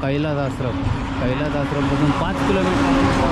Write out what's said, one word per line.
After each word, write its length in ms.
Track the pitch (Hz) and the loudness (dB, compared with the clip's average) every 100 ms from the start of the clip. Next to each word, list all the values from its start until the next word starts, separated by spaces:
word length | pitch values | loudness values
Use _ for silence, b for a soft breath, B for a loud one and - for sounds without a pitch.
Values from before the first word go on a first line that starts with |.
कैलास 340 | 139 143 151 143 | -2 0 0 -2
आश्रम, 460 | 135 - 123 139 131 - - - | -2 -2 -4 -2 -2 -2 -4 -2
कैलास 360 | 123 135 151 143 | -2 0 -2 -2
आश्रमपासून 540 | 139 143 139 139 147 | -2 0 0 2 2
पाच 380 | - 170 185 - | 2 -2 0 0
किलोमीटर 600 | 190 180 226 277 269 285 269 269 | 2 2 2 2 2 2 2 2